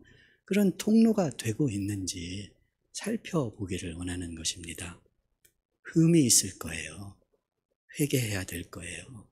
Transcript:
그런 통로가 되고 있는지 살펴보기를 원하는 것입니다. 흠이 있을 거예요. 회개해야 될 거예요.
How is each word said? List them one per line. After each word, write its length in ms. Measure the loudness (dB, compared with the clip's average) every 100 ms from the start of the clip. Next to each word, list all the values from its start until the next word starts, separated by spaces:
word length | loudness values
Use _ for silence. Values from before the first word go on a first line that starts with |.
| -18 -20 _ _ -2
그런 320 | 2 2 2
통로가 540 | 4 6 6 4 0
되고 380 | -2 -4 0 0
있는지 800 | 0 -2 -4 -4 -6 -6 -8 -12 _ _ _ _
살펴보기를 1040 | -10 -6 -6 -2 -2 -2 -6 -6 -6 -6 -8
원하는 400 | -6 -6 -8 -6
것입니다. 640 | -6 -6 -10 -12 -12 -14 _ _ _ _ _ _ _ _
흠이 440 | -2 4 6 8 6
있을 320 | 4 2 -6
거예요. 580 | -10 -10 -12 -12 -14 -16 _ _ _ _ _ _ _ -2
회개해야 460 | 0 0 0 -4 -6
될 180 | -8
거예요. 640 | -10 -12 -12 -14 -14 -18 -20